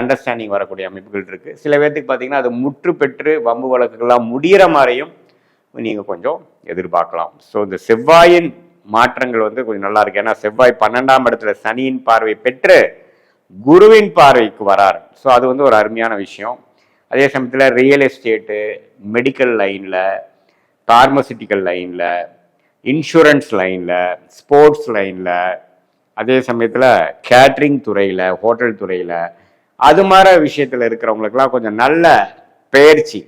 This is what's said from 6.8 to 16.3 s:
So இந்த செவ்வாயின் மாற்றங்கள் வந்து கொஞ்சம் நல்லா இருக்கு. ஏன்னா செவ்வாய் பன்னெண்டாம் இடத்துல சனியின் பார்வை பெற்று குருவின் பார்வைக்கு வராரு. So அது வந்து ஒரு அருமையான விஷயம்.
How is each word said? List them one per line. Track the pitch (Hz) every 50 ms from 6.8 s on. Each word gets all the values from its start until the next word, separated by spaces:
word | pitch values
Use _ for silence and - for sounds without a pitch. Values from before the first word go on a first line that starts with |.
| 90 87 87 85 85 - - 85 82 82 _ _ _ _
So | - 104 104 95
இந்த | 92 87 - -
செவ்வாயின் | 113 113 127 151 165 170 170 175 175 175 170 139 120 - _ _ _ _ _ 104 107
மாற்றங்கள் | 113 123 123 - 131 131 123 120 113 110 107
வந்து | 113 127 123
கொஞ்சம் | 113 107 98 98
நல்லா | 98 107 107 104
இருக்கு. | 101 92 101 104
ஏன்னா | 110 104 - -
செவ்வாய் | 107 107 117 127 120 113 - 107
பன்னெண்டாம் | 107 117 123 131 135 131 131 127 117
இடத்துல | 117 - 110 104 101 - -
சனியின் | 110 113 127 135 135 131 127 - 117
பார்வை | 113 110 110 110 107 107 -
பெற்று | 127 127 - - 180 180 139 101 - - _ _ _ _ _ _ _ _ _ _ _ 92 95 110
குருவின் | 135 165 185 214 214 226 220 208 180 160 175
பார்வைக்கு | 147 139 131 123 110 104 - - 107 98
வராரு. | 95 98 101 95 90 - - _ _ _
So | - 135 123
அது | 120 127 127
வந்து | 127 139 143 131
ஒரு | 110 107
அருமையான | 107 107 113 117 113 113 110 101 95
விஷயம். | -